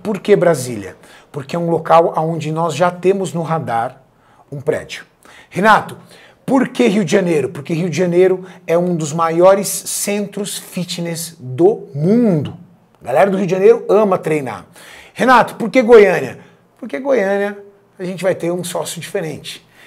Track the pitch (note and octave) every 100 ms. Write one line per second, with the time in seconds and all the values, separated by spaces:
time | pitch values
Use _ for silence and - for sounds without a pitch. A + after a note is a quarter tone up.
0 | G#3 G3+ - F#3+ E3+ D3+ B2 A2 F#2 E2+
1 | - - _ D3 C3 E3+ E3+ E3 E3 E3
2 | F3 E3+ D#3+ E3 D3 D#3+ E3+ C#3+ F3+ F3
3 | F#3 G3 F3 E3 D#3 D#3+ A#2+ A#2 B2 -
4 | _ _ _ _ - C#3+ D#3 A2+ D#2+ -
5 | - _ - - - E3 A3 G3 - -
6 | - - - _ - C4 A#3+ - A#3+ G3+
7 | E3 G3 F3 D#3 B2+ - C3 D#3+ F3+ D3+
8 | F3+ F3 F#3 F#3 F#3 - - E3+ F3+ E3+
9 | D#3 E3 E3 E3 F#3 G3 F#3 - - -
10 | - G#3 G3+ G3 G3+ - - F3+ F3 -
11 | E3+ E3 - - B2+ B2+ F3+ - - C#3
12 | E3+ A#3 A#3 D#3+ A2 - - _ _ _
13 | - C#3 G3 F#3+ F#3+ F#3 G3+ A3 - G3
14 | G#3 F3+ E3 D3+ B2+ G2 - - - -
15 | - - A3+ A#3+ G#3 - A3+ A#3+ A3 A#3
16 | G3 D#3+ B2+ G2 - _ _ - A3+ C#4
17 | C#4 B3+ G3 G3+ G3+ G3+ - _ _ -
18 | F3+ F#3 F#3 E3+ E3+ F3+ - E3+ D3 E3+
19 | - G3+ D#3+ C3+ - - _ _